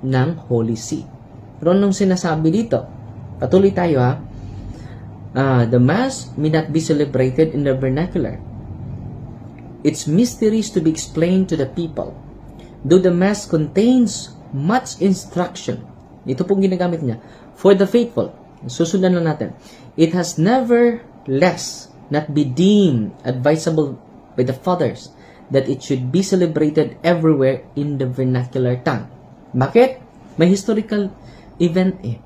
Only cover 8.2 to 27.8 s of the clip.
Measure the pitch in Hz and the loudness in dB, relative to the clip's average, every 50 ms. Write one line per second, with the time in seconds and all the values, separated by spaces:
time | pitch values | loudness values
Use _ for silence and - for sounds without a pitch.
8.2 | 123 107 - - - - - - - - - - - - - - - - - - | -6 -4 -8 -10 -12 -14 -14 -14 -14 -14 -14 -12 -12 -12 -12 -12 -12 -12 -14 -14
9.2 | - - - - - - - - - - - - - 147 156 - - 151 151 185 | -14 -16 -16 -16 -18 -18 -18 -18 -18 -18 -18 -2 -2 -2 -2 0 -4 0 2 2
10.2 | 247 240 - - 226 214 214 220 208 - - 185 156 160 156 - - - - 160 | 2 2 0 0 0 0 2 0 -2 -2 -2 0 0 0 -2 -2 -6 -8 -2 -2
11.2 | 160 175 185 190 190 185 170 143 135 123 - - 170 160 151 - 85 - - - | 0 2 2 2 2 0 0 -2 -2 -4 -4 -8 -8 -6 -6 -8 -10 -10 -10 -16
12.2 | - - - - - - - - - - - - - 135 165 190 175 185 175 175 | -18 -20 -20 -20 -20 -20 -20 -20 -20 -20 -20 -10 2 4 4 6 6 6 4 4
13.2 | 180 196 208 202 - - - 160 156 143 - 185 214 240 254 254 240 202 - - | 2 2 0 -2 -4 -2 0 0 0 0 0 2 4 4 6 4 4 2 0 -6
14.2 | - - - - - - - 135 139 170 220 254 254 - - - 170 202 185 185 | -12 -14 -18 -20 -18 -10 -6 -4 -2 0 0 0 -2 -4 -6 0 2 2 2 0
15.2 | - - - 175 180 180 - - - - 110 - - - - - - - - - | -2 -8 -4 -4 -4 -4 -6 -10 -8 -8 -8 -8 -10 -16 -20 -20 -20 -20 -20 -16
16.2 | - - 131 123 180 180 196 196 196 190 185 175 180 180 170 160 156 123 113 - | -6 -6 -4 -4 0 0 2 2 2 2 2 0 -2 -2 -2 -2 -2 -4 -4 -4
17.2 | - - - - - - - - - 190 202 185 196 190 - 240 240 233 - - | -10 -20 -20 -20 -20 -20 -20 0 4 4 6 6 4 2 2 0 0 2 -2 -4
18.2 | - - - - - - - - - 127 123 - 170 170 - 196 185 185 180 175 | -4 -4 -6 -18 -20 -20 -20 -16 -14 -14 -2 -2 -2 0 0 2 2 2 2 2
19.2 | 170 160 151 - 113 92 - - - - - - - - - - 160 160 165 180 | 0 -2 -2 -2 -6 -8 -8 -14 -20 -20 -20 -20 -20 -16 2 2 2 2 4 0
20.2 | 170 165 - - 156 165 240 262 247 226 240 233 240 240 226 226 - - - - | -2 -2 -2 0 2 4 4 2 2 2 4 4 4 4 2 0 -8 -16 -20 -18
21.2 | - - 135 135 170 180 165 - - - - - - - - - - - 143 147 | -8 -4 0 2 2 2 2 -2 -8 -12 -12 -14 -18 -20 -20 -20 -10 -2 -2 -2
22.2 | 156 - 143 147 147 131 123 127 180 190 214 208 202 175 135 117 107 95 - - | -2 0 0 0 0 0 2 2 4 6 6 6 6 4 4 2 0 -2 -6 -8
23.2 | - 127 123 131 127 147 156 160 160 170 160 156 151 139 127 - - - - - | -6 -6 -6 0 2 2 2 2 0 -2 0 0 0 -2 -4 -10 -14 -20 -20 -20
24.2 | - - - - 127 123 123 - - 185 180 170 156 117 90 - - - - - | -20 -14 -4 -2 -2 -2 -2 -4 -2 -2 0 0 0 -2 -4 -6 -16 -20 -20 -20
25.2 | - - - - - - 131 135 131 - 139 127 - - 143 127 127 127 127 180 | -20 -20 -20 -20 -14 0 0 0 0 0 -4 -6 -4 -4 -4 -2 -2 0 0 0
26.2 | 190 - - 185 180 165 156 151 156 151 151 160 147 - - - - 165 175 165 | 0 2 2 2 2 0 2 0 0 2 2 0 0 0 -4 -4 0 0 0 2
27.2 | 160 160 156 139 131 131 131 - - - - 143 | 4 2 4 4 4 2 2 -2 -6 -10 -6 -6